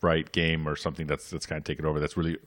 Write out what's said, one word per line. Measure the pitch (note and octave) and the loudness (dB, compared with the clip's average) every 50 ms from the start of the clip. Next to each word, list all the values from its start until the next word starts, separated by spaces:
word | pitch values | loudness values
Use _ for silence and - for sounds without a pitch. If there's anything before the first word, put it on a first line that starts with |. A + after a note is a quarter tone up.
| - | 4
right, | E2+ D#2+ D#2+ D2+ - - | 4 4 4 2 0 0
game | F2 E2 E2 E2 D#2+ D#2 D2+ | 2 2 4 2 2 0 -2
or | D2 | -2
something | - - E2+ D2 E2+ D#2+ | -2 -2 -4 -4 -4 -2
that's, | D2 D2+ - - - | -2 -2 -4 -4 -6
that's | F2+ - - | -8 -8 -6
kinda | - - D2+ - | -6 -6 -6 -4
taken | - D2+ - D#2 | -4 -4 -2 0
over | D#2 D2+ D2+ | 0 0 0
that's | D2+ D2+ - | 0 -2 0
really, | F2 E2 E2 E2 - - | 0 0 0 0 -4 -6